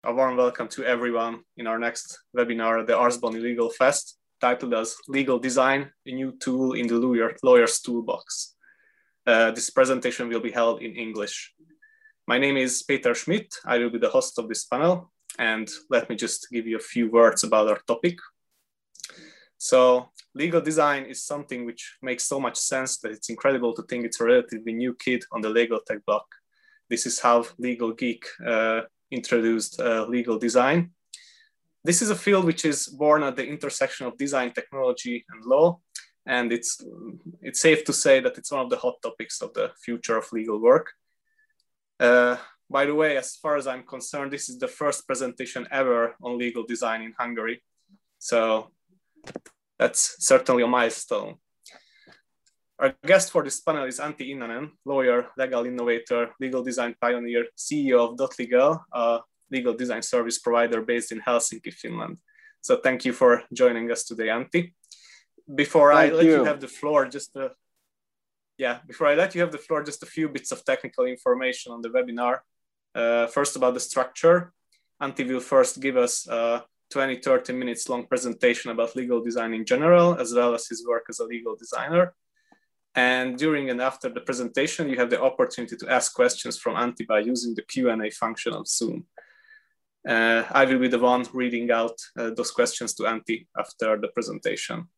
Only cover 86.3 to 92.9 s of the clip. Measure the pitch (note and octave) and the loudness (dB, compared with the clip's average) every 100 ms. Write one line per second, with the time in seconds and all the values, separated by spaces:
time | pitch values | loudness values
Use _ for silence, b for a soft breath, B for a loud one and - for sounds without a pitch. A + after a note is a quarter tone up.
86.3 | - A2+ - - G2+ A#2+ A#2+ A2+ G#2+ G#2+ | 2 -8 -6 -6 -2 -4 -4 0 0 2
87.3 | B2 A#2+ A2 - C3+ B2 A2+ G#2+ - A2+ | -2 -4 -6 -6 -2 0 0 -4 -4 -6
88.3 | A2+ A#2 G#2+ G#2+ - A2+ - - b b | -4 -6 -8 -6 -4 -4 -6 -12 b b
89.3 | b b b b b _ _ - A#2 A2+ | b b b b b _ _ -2 0 2
90.3 | A2+ A2 C#3 C3+ C3 B2+ A#2+ B2 B2 A#2+ | 2 2 2 4 4 2 4 4 2 0
91.3 | B2+ B2 A#2 A#2+ A#2 A2+ - - - A#2 | -4 -4 -2 0 0 0 -6 -16 -8 -6
92.3 | A2+ A#2 - A#2+ - A2+ | -4 -6 0 0 0 -8